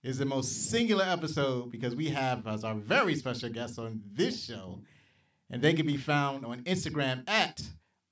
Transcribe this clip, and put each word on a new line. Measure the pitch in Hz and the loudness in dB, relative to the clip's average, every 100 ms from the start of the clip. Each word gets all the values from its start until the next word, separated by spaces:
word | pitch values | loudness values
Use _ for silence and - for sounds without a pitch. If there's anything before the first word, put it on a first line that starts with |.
is | - 135 | -4 0
the | 139 | 0
most | 135 - - - | 0 -2 -2 0
singular | 226 233 202 190 | 2 4 4 4
episode | 175 160 151 139 123 120 | 2 0 0 2 0 -4
because | 117 120 120 | -4 -4 0
we | 156 | 0
have | 143 131 123 110 | 2 0 0 -2
as | 107 110 | -4 -2
our | 107 | -4
very | 104 240 214 139 | 2 4 4 0
special | 131 123 120 | -2 -4 -4
guest | 113 120 120 | -4 -6 -6
on | 113 110 101 | -6 -8 -8
this | 104 214 - | 0 0 0
show. | - 110 92 104 - - _ _ _ _ _ | -8 -10 -10 -14 -16 -20 _ _ _ _ _
And | 123 | 2
they | 143 | 4
can | 160 160 | 4 2
be | 143 | 0
found | 135 147 143 139 120 | 2 2 2 -2 -6
on | 123 | -8
Instagram | 123 185 - 147 139 127 - | -2 -2 0 0 0 -2 0
at | 220 175 - - - _ _ _ | 2 2 -2 -12 -14 _ _ _